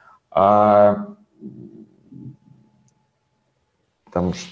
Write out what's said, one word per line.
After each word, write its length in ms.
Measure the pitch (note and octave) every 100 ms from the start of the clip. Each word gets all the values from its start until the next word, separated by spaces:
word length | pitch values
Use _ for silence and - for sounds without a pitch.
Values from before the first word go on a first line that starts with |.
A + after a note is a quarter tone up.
| _ _ _
А 840 | - G2 G#2 G#2 G#2 G#2 G2+ - - _ _ - - - - - _ _ - - - _ _ _ _ _ _ _ _ _ _ _ _ _ _ _ _ _
там 180 | F2 F2+
ш-, 160 | E2+ -